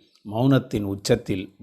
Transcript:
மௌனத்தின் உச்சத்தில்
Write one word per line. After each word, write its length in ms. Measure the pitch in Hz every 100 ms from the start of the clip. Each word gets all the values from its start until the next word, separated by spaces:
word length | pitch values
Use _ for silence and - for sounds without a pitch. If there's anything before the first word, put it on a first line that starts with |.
| _ _ 104
மௌனத்தின் 520 | 110 135 131 - 113
உச்சத்தில் 720 | 101 98 - 117 - 98 - -